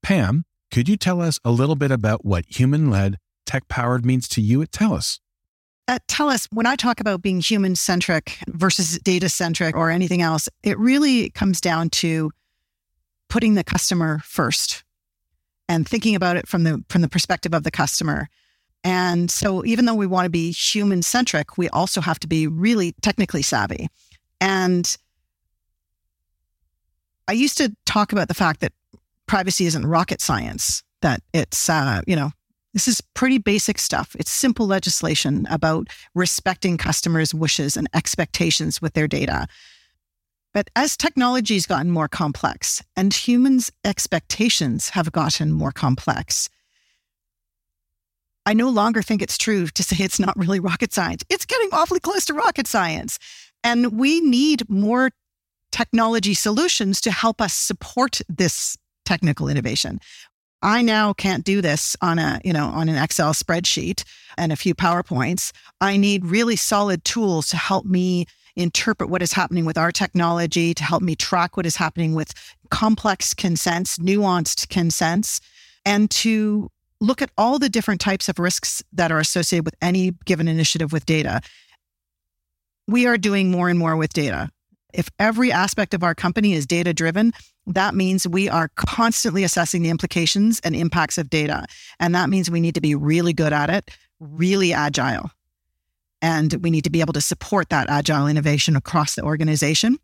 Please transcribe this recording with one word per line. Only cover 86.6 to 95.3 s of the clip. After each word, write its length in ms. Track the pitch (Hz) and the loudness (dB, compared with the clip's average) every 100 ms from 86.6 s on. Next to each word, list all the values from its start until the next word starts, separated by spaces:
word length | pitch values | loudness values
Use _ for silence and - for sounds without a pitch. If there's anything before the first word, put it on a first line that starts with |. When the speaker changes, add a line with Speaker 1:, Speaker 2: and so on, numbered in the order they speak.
| 135 | 0
Speaker 2:
data-driven, 640 | 170 175 156 165 175 226 - - _ - | 0 0 0 0 2 2 0 -14 _ -4
that 280 | 185 196 | 0 0
means 340 | 196 185 185 180 | 2 0 0 0
we 200 | 175 196 | 0 0
are 180 | 165 160 - | 0 -2 -2
constantly 640 | - - 233 226 233 180 | -4 2 2 2 0 0
assessing 400 | 185 - 165 180 | 0 0 0 0
the 60 | 165 | 0
implications 720 | 165 185 175 165 202 214 226 | 0 -2 0 0 2 2 2
and 160 | 170 160 | -2 0
impacts 400 | 170 175 156 - | 0 0 0 -2
of 140 | 143 | -2
data. 340 | 160 151 - - - - - | 0 0 -4 -8 -18 -20 -2
And 160 | 170 | 0
that 140 | 175 180 | 2 2
means 220 | 190 175 | 2 0
we 100 | 170 | 0
need 140 | 165 | 0
to 60 | 160 | 0
be 140 | 147 | 0
really 380 | 147 147 165 170 | 0 2 2 2
good 220 | 156 156 | 2 0
at 160 | 147 147 | 0 0
it, 200 | 196 - - _ _ | -2 -4 -20 _ _
really 540 | 151 156 180 196 185 | -16 -2 2 4 2
agile. 560 | 170 147 143 131 117 - | 2 0 0 -2 -2 -8